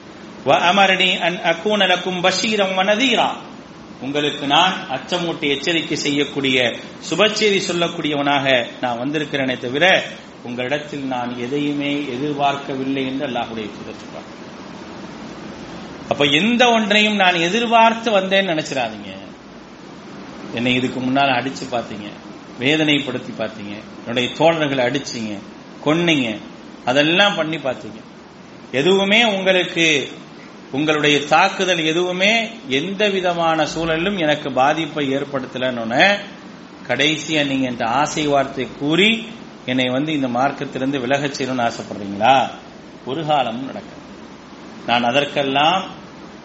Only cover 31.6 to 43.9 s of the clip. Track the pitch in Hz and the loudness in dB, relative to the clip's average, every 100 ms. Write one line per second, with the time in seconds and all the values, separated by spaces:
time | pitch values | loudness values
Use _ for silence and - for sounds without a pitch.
31.6 | 185 175 160 160 180 180 196 226 220 - | 0 2 2 2 0 2 2 2 0 -8
32.6 | - 131 175 196 208 196 180 170 165 160 | -2 -2 0 0 0 2 0 2 2 2
33.6 | 151 160 165 160 180 202 151 147 147 127 | 0 -2 0 0 0 0 2 0 0 2
34.6 | 135 156 156 151 139 135 139 139 127 123 | 4 2 -2 -2 0 0 -2 -4 -6 -4
35.6 | 127 120 113 127 190 202 - - - - | -2 -2 0 4 4 2 -4 -16 -18 -18
36.6 | - - - 123 147 156 - 156 143 135 | -18 -12 -4 0 2 0 0 0 0 0
37.6 | 127 117 117 127 147 165 147 139 135 - | -2 -2 0 0 0 0 2 2 2 -2
38.6 | 120 - 143 165 214 226 - - - - | -6 -4 0 4 4 2 -4 -14 -16 -12
39.6 | - 127 127 127 156 151 131 120 139 139 | -2 0 2 0 0 0 0 0 0 -2
40.6 | 135 135 131 143 120 139 143 - 127 131 | -6 -4 -2 -2 0 0 0 -2 -2 0
41.6 | 117 - 107 101 101 101 113 135 110 - | 0 -2 -8 -8 -6 2 6 6 4 -4
42.6 | - - - - 123 143 151 147 120 113 | -16 -18 -20 -14 -8 -4 0 0 0 -4
43.6 | 131 101 - | -8 -10 -14